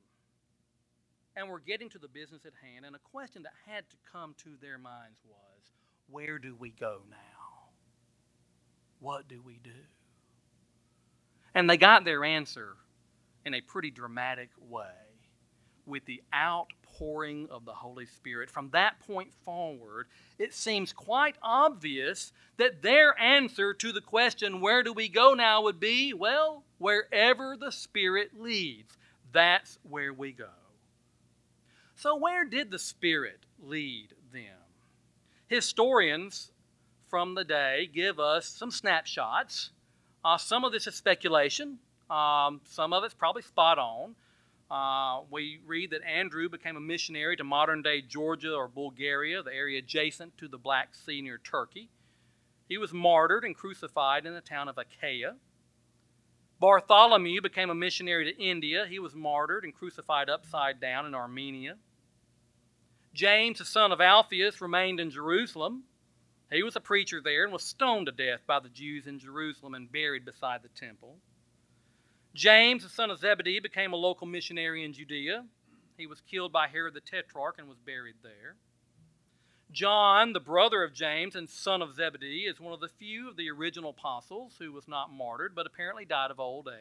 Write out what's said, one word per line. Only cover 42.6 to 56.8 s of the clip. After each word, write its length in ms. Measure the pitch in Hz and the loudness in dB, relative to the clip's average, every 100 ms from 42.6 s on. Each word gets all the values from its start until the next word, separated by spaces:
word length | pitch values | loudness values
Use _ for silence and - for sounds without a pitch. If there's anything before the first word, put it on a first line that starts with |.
| - | -10
some 280 | - 160 | -4 0
of 100 | 180 | 0
it's 120 | 214 - | -2 -2
probably 260 | 165 233 | -2 -2
spot 380 | - - 165 156 | -2 4 6 6
on. 360 | 120 113 190 233 _ _ _ _ - | 2 -6 -12 -16 _ _ _ _ -10
Uh, 520 | 139 135 135 135 131 143 | -4 -2 -2 -2 -4 -8
we 280 | 147 151 151 156 | -10 -10 -12 -8
read 240 | 165 185 | -6 -6
that 140 | 156 | -8
Andrew 440 | 170 160 185 156 170 | -4 -4 -4 -4 -6
became 300 | 165 165 156 | -6 -10 -10
a 20 | |
missionary 560 | 156 165 - 156 160 170 | -6 -6 -6 -4 -4 -4
to 80 | |
modern-day 600 | 139 143 151 156 151 147 | -2 0 2 0 0 -2
Georgia 500 | 127 147 156 143 156 | -4 -6 -4 -4 -4
or 140 | 147 127 | -4 -4
Bulgaria, 760 | 131 139 123 143 143 151 185 | -8 -10 -6 -4 -2 -2 -6
the 100 | 135 | -8
area 280 | 135 143 135 | -6 -6 -6
adjacent 580 | 127 156 151 - 170 - | -6 -4 -4 -6 -16 -18
to 100 | 151 | -16
the 120 | 127 | -10
Black 340 | 131 131 131 | 0 0 0
Sea 280 | - - 143 | -6 -10 -10
near 180 | 135 120 | -10 -14
Turkey. 500 | - 147 117 196 226 _ _ _ _ _ _ _ - | -6 -4 -4 -10 -20 _ _ _ _ _ _ _ -10
He 80 | 196 | -8
was 160 | 180 | -6
martyred 500 | 175 175 165 160 214 | 0 6 6 6 4
and 120 | 226 160 | 0 -8
crucified 720 | 196 185 160 151 135 143 165 | -12 -12 -8 -2 0 0 -2
in 60 | |
the 80 | 170 | -12
town 280 | - 147 143 | -12 -10 -8
of 80 | 127 | -10
Achaia. 580 | 120 - 147 123 135 254 _ _ _ _ _ _ _ _ _ _ _ - | -12 -10 -6 -4 -6 -10 _ _ _ _ _ _ _ _ _ _ _ 2
Bartholomew 800 | 185 190 | 6 6